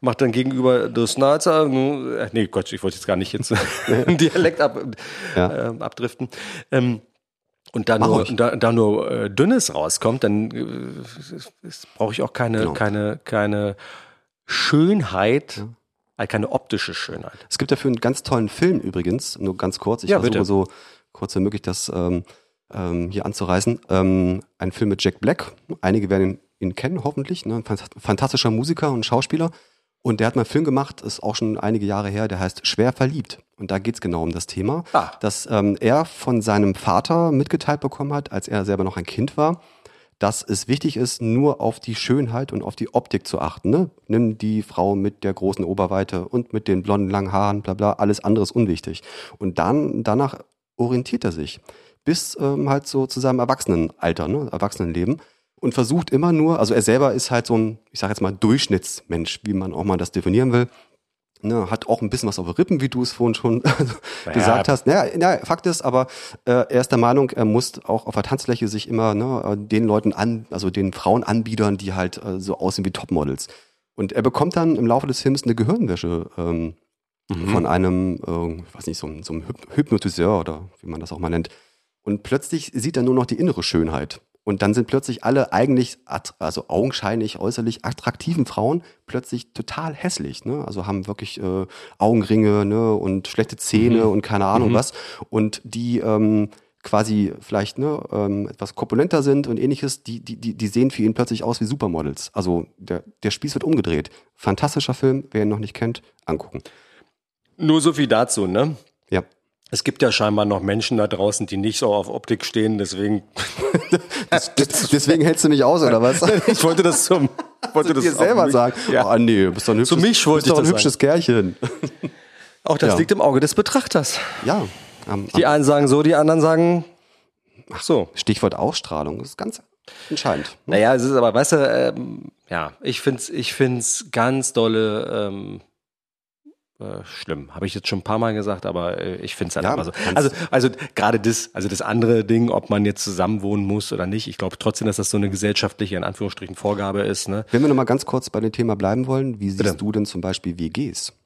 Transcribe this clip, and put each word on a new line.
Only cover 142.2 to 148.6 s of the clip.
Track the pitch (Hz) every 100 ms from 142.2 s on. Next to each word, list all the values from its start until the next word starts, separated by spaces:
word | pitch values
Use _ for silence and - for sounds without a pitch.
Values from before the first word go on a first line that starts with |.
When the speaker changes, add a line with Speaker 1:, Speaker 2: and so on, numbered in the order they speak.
| 104
Speaker 1:
Ding, | 117 117
ob | 95 -
man | 104
jetzt | 104 101
zusammenwohnen | - 92 92 107 101 104 98
muss | 104 -
oder | 107 92
nicht, | 107 110
ich | 104
glaub | 92 -
trotzdem, | 110 - 110
dass | 104
das | 98
so | 104
eine | 101
gesellschaftliche, | 95 104 101 101 - 101 92
in |
Anführungsstrichen, | 90 95 101 - 95 -
Vorgabe | 104 101 101 98
ist, | 101 98 -
ne? | 101 110
Speaker 2:
Wenn | 117
wir | 147
noch | 135
mal | 123
ganz | 131 -
kurz | 131 -
bei | 110
dem | 110
Thema | 107